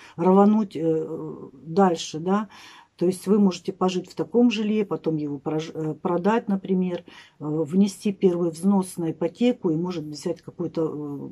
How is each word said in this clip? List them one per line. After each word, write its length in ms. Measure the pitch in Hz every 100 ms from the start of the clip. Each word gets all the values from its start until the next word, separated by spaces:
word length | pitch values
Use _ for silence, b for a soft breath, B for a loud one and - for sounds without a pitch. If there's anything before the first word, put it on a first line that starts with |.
| B -
рвануть, 580 | 175 190 202 214 208 -
э, 300 | 160 160 160 160 156 151 -
дальше, 640 | - 151 165 190 165 - 156
да. 300 | 170 202 214 B B B B _
То 80 | 175
есть 200 | 185 185
вы 120 | 214
можете 340 | 202 180 -
пожить 360 | 185 185 180 175
в 40 | -
таком 360 | 156 233 240
жилье, 340 | 214 214 214 208
потом 320 | 160 - 156
его 220 | 147 143
прож-, 320 | 156 156 160 156
э, 200 | 156 147
продать, 460 | 180 175 180 233 233
например, 540 | 196 - 185 185 175 - B B _
э, 60 | 147
внести 680 | 151 151 180 202 - 214
первый 380 | 196 196 175 175
взнос 460 | 156 196 196 185 -
на 140 | 165
ипотеку 600 | 156 165 - 247 240 185
и, 40 | 160
может, 280 | 175 180 151
взять 360 | 147 180 165
какое-то, 420 | - - 165 170 160
э, 320 | 143 147 143 135